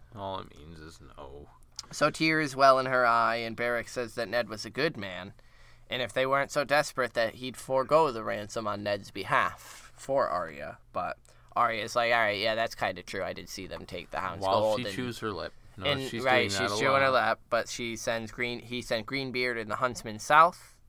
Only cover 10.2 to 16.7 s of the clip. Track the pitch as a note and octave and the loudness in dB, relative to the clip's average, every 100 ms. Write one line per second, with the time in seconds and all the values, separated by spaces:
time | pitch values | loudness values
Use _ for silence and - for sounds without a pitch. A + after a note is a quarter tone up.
10.2 | A2 F2 E2 C#2+ D2 - - - F2 - | 2 0 -4 -8 -12 -14 -10 -6 -6 -8
11.2 | - - - - A#2 A2+ A2 A#2+ A#2 A#2 | -14 -20 -6 0 2 0 -2 0 4 4
12.2 | A2 G#2 A2 A2 A#2 - G#2+ F#2 - G2+ | 4 2 0 0 -2 -2 -4 -4 -8 -6
13.2 | F2 F#2 F2+ - F#2 E2+ D#2+ F2+ D#2+ - | -6 -6 -10 -12 -10 -12 -10 -12 -8 -6
14.2 | F#2 F2 F#2+ G2+ A2 G#2+ G2+ G2 B2 A#2 | -4 -2 2 4 4 2 -2 -6 -6 -6
15.2 | A2 F#2 D#2+ - - - F#2+ C#3 C3+ A#2 | -6 -6 -8 -12 -18 -8 -4 -4 -4 -2
16.2 | B2+ B2+ A2 G2 G2 | 2 2 2 0 0